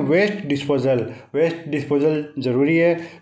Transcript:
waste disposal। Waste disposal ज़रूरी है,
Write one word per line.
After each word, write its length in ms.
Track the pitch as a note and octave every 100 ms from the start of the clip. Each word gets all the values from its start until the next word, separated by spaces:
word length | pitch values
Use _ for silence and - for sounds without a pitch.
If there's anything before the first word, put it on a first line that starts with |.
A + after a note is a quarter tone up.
waste 460 | C#3 E3+ G3+ E3 C#3+
disposal। 600 | C#3 C#3 C#3 C3 B2 G#2+ - -
Waste 340 | C#3+ E3 E3 D3+
disposal 560 | D3 C3+ C#3+ D3+ D3+ D3 C3+
ज़रूरी 360 | B2+ B2 C#3+ E3
है, 220 | E3+ E3 E3 -